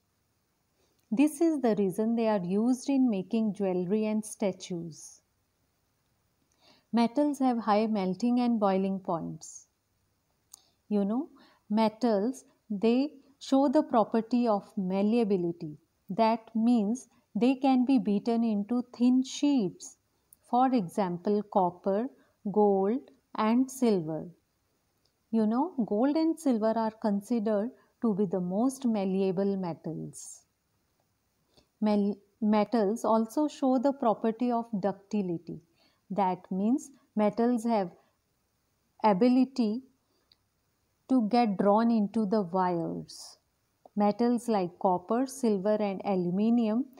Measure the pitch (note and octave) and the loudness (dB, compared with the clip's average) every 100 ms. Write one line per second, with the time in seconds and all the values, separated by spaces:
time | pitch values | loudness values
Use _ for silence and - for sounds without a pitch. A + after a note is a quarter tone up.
0 | _ _ _ _ _ _ _ _ _ _ | _ _ _ _ _ _ _ _ _ _
1 | _ G#3+ D4 D4 E4 D4+ B3 G#3 G3 F3 | _ 2 2 2 0 2 0 0 0 -2
2 | A3 A#3 A3 G#3 F3 G3+ A#3 B3+ - C#4 | -2 0 0 0 0 0 0 0 0 2
3 | B3+ F#3+ F#3 A3+ A3 F3+ G3 F3+ F3 G#3+ | 2 0 -2 -2 -2 -2 -2 -2 -2 -2
4 | G#3+ G#3+ - - G3+ F#3 - F3 E3+ C#3+ | 0 -4 -6 -4 -4 -4 -8 -10 -10 -14
5 | - - _ _ _ _ _ _ _ _ | -20 -20 _ _ _ _ _ _ _ _
6 | _ _ _ _ _ _ _ _ _ A3+ | _ _ _ _ _ _ _ _ _ 0
7 | A#3 B3+ D4 C4+ C4 A#3 A3 G#3 A3 G#3+ | 0 2 0 0 0 0 0 2 2 0
8 | F#3 F#3 A#3+ B3 A#3+ A3+ G3+ F#3+ F#3+ F#3+ | -2 -2 0 0 0 2 2 2 0 -4
9 | F#3+ E3+ E3+ D#3+ - - - _ _ _ | -4 -6 -6 -12 -16 -20 -20 _ _ _
10 | _ _ _ _ _ - _ _ - G#3 | _ _ _ _ _ -20 _ _ -4 -2
11 | G3 A#3+ E4+ - _ _ - G#3 A3 G#3+ | -2 -4 -6 -12 _ _ -6 0 0 0
12 | B3 G3+ A3 C4 - _ - G3+ A3+ B3 | 0 0 -2 -6 -14 _ -12 -2 0 0
13 | D4 - _ _ - C4+ C#4+ D4+ D4+ B3 | -2 -6 _ _ -2 2 4 2 2 2
14 | G#3 A3+ A3 B3 A#3+ G3+ - - F#3 F#3+ | 2 0 0 0 0 0 -4 -6 -4 0
15 | G#3 A#3+ G#3+ G3 E3+ E3 D#3 D3+ _ _ | 0 0 0 0 -2 -6 -10 -14 _ _
16 | - F#3+ A3 A3+ - A3 A3+ B3 G3+ B3+ | -8 0 0 0 -4 -2 2 2 2 -4
17 | - _ _ G3+ A#3+ C4 C4+ C4 B3 C4+ | -8 _ _ 0 2 2 2 2 4 2
18 | F#3 G3+ A#3 A#3 A#3 G#3 G3+ B3 B3 - | 2 -2 0 0 0 -2 -2 -4 -4 0
19 | B3 B3+ C4 - D4 C#4 F#3 - - - | 2 4 0 -2 0 2 0 -4 -16 -20
20 | _ _ _ - _ A#3+ C4 B3 E3+ - | _ _ _ -20 _ 0 2 2 0 -2
21 | F#3 F3 G#3 G#3 G3+ G#3 F3+ F3 G3+ G3 | -2 -2 0 -2 0 2 0 0 -2 -2
22 | B3+ - _ _ G#3 G3+ G#3 G3 G3 B3+ | -2 -8 _ _ -4 2 4 4 0 -2
23 | - _ _ - G#3+ A#3+ C4 - A#3+ G3 | -6 _ _ -2 0 2 0 0 0 2
24 | D#3 D#3 E3+ - _ _ _ _ _ _ | -2 -8 -10 -16 _ _ _ _ _ _
25 | _ _ _ A3+ G#3+ A#3+ E4 D#4 G3+ G#3 | _ _ _ 0 2 0 -2 -2 -2 0
26 | C4+ D#4 D#4+ D#4+ C#4+ A#3 A3 A3 A3 - | 2 2 0 0 0 0 0 0 -2 -2
27 | A3+ G3+ - A#3+ G#3+ G#3 A3+ - _ _ | -2 -2 -2 -2 0 0 -2 -8 _ _
28 | A#3 G3 G3+ F#3+ F3 F#3 C4 C4+ A#3+ A3 | -2 0 0 -2 -2 0 -2 -2 -2 0
29 | F#3+ F#3+ F#3+ F#3 G3+ G3 F3+ D#3+ E3+ D#3 | 0 0 0 0 -2 -2 -4 -8 -10 -10
30 | D#3 - - - _ _ _ _ _ _ | -10 -14 -18 -20 _ _ _ _ _ _
31 | _ _ _ _ _ _ _ _ G#3+ G#3 | _ _ _ _ _ _ _ _ 0 2
32 | G3+ G3 _ _ G#3 G#3+ G#3 A#3 G3 A#3 | 0 -4 _ _ 0 2 2 0 0 0
33 | A3 A3 A3+ - D4+ - C4+ C4 C#4 C4+ | 0 0 0 -2 -2 -2 0 2 0 0
34 | A#3+ G3 A3+ A3 B3 A#3 A#3 G3+ G3 F#3+ | 0 0 -2 -2 -2 -4 -4 -4 -4 -6
35 | - G#3+ F#3 E3 - D#3+ - _ _ _ | -6 -4 -4 -6 -8 -16 -18 _ _ _
36 | - F#3 F#3 F3+ - F#3 G#3 C#4+ - - | -8 -2 -2 -2 -6 -4 0 -2 -4 -20
37 | _ G#3+ G#3 G#3 A#3 B3 A#3 A3 F3+ - | _ 0 0 2 0 0 0 -2 -2 -8
38 | _ _ _ _ _ _ _ _ _ _ | _ _ _ _ _ _ _ _ _ _
39 | A3 F#3 B3 B3+ B3+ - A3 A3+ - _ | 2 4 6 6 4 2 -2 -2 -8 _
40 | _ _ _ _ _ _ _ _ _ _ | _ _ _ _ _ _ _ _ _ _
41 | - C4 G#3+ A#3+ A#3+ F3+ G3+ G#3 A#3 A#3 | -2 0 2 2 2 2 2 4 4 2
42 | G3 A3+ G#3 A3 F3 F#3 F3+ F3 E3 F3 | 0 -2 0 0 0 0 0 -2 -4 -8
43 | D#3+ - - - _ _ _ _ - - | -12 -16 -20 -20 _ _ _ _ -10 -2
44 | G#3 G#3 A#3+ A#3+ A#3 G#3 F3+ - G3 F3+ | 0 2 0 0 0 -2 -2 -2 0 0
45 | - A#3 C4 - A#3 G3+ G3+ G#3+ G#3 F#3 | 0 -2 -2 -2 0 0 0 0 -2 -4
46 | G3+ F#3+ F3 F#3 A3 A#3+ A3 A3 D4 - | -2 -2 0 0 2 2 2 -2 -4 -10